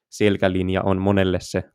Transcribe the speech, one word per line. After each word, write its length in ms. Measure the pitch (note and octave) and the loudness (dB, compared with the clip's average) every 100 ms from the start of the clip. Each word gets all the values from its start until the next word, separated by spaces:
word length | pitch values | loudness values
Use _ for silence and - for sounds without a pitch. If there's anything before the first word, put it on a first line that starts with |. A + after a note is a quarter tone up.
| _ | _
selkälinja 760 | - G#2 G2+ G2 F#2 F#2 F#2 | 0 0 2 0 0 -2 -2
on 180 | F#2+ F#2 | 0 0
monelle 380 | G2 G2+ F#2+ F2+ | 2 2 2 0
se 220 | - F#2+ - | -4 -6 -6